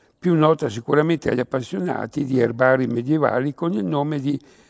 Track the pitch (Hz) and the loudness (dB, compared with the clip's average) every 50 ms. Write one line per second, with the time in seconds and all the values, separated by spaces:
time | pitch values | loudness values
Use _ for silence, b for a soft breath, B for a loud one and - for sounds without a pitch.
0 | _ _ _ _ - 180 170 156 156 156 160 156 151 120 101 120 - - 139 147 | _ _ _ _ 0 2 4 4 4 4 4 2 -2 -4 -6 -6 -4 0 2 2
1 | 151 165 165 143 - 117 113 127 120 - - 131 117 - 185 190 180 170 120 107 | 2 2 0 0 0 0 0 0 -2 -2 -4 -6 -4 -6 -6 -6 -4 -4 -4 -6
2 | 110 113 - 143 147 127 131 127 117 113 117 117 127 131 131 131 127 117 120 120 | -6 -6 -6 -6 -4 -2 0 2 2 2 2 2 2 4 4 2 0 -2 -2 -2
3 | 120 135 156 156 143 113 104 127 135 147 139 - 160 170 196 214 196 175 156 143 | -2 0 0 2 2 2 0 0 -2 -4 -4 -4 -4 -4 -2 -2 -2 -2 -2 -2
4 | 147 151 151 143 131 143 139 b b b b b b | -2 -2 -4 -4 -2 -4 -4 b b b b b b